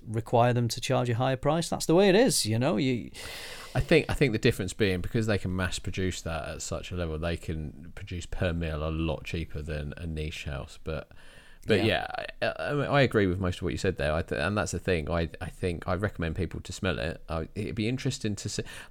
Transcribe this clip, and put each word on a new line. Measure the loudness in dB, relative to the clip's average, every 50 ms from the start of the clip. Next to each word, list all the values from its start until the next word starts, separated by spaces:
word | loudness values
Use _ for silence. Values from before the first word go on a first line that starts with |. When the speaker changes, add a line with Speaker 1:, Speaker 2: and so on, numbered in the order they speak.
| -8
Speaker 1:
require | -6 -4 -4 -2 2 4 6 6 6
them | 4 2 2 0
to | 0 -2
charge | -2 0 0 2 2 0
a | 0
higher | 0 0 0 0
price, | 0 2 2 2 2 0 -2
that's | -2 -2 2
the | 6 6
way | 8 8 8
it | 8
is, | 8 6 6 4 2 2
you | 2 2 2
know? | 2 2 2
You | 2 2 2 0 0 -4 -8 -12 -12 -12 -12 -12 -12 -12 -12 -12 -14 -10 -4 -2
Speaker 2:
I | 0
think, | 4 6 6 6 6 4
I | 2
think | 2 4 4
the | 4 4
difference | 4 4 4 4 0 -4 0
being | 2 2 2 2 2
because | 0 0 0 0 2
they | 2 2 2
can | 0 0 -2
mass | 0 -2 -2 -2 -4
produce | -6 -4 -2 -2 -2 -2 -2 -4
that | -4 -6 -6 -4 -6 -6
at | -8 -8
such | -6 -6 -6 -6 -6 -6
a | -4
level, | -4 -2 -2 -2 -2
they | -2 -2 -2 -2
can | -4 -6 -6 -4 -6 -8 -8 -12 -14 -14 -14
produce | -12 -10 -8 -8 -8 -6
per | -4 -2 0 0 0
mil | 0 0 -2 -2 -2 -2 -2
a | -2
lot | -2 0 0 0 -2 -4 -6
cheaper | -6 -6 -6 -6 -6 -6 -8
than | -6 -6 -6 -6 -6 -6 -8
a | -8 -8
niche | -6 -4 -4 -4 -6 -6 -8 -8
house. | -6 -6 -6 -8 -10 -12 -12 -8
But, | -8 -8 -8 -8 -10 -16 -20 -20 -20 -20 -20 -20 -20 -20 -8 0
but | 2 4 4
Speaker 1:
Yeah. | 6 4 4 2 0 -2 -6 -6 -8 -8 -6 -2
Speaker 2:
yeah, | -2 -2 -2 -2
I, | -2
I, | -2 0 0 2
I | 4 4 6
agree | 6 6 6 6 4
with | 4 4 2
most | 0 0 0
of | -2
what | -2 -2
you | -2 0
said | 0 0 0
there. | 2 2 2
I | 2 0
th-, | 0 0 -2 0
and | 0 2 2 0
that's | 0 0
the | -2 -2
thing. | 0 0 0 2 0 0
I, | 0 0 0 0 -4 -6
I | -10 -10
think | -6 -4 -2 -2 -2 -2 -2 -2
I | -2
recommend | 0 0 -2 -2 -2 -2 -2 0
people | -2 -2 -2 -4 -6
to | -10 -10
smell | -6 -2 -2 0 0 0
it. | -2 -4 -4 -6 -6 -6
I, | -4 -4 -4 -4 -6
it'd | -6 -6 -4 -2
be | -2 -2 -2
interesting | -2 -2 -2 -2 -2 -2 -2 -4 -4
to | -4 -6 -6
see, | -6 -6 -6 -6 -10 -14 -10 -4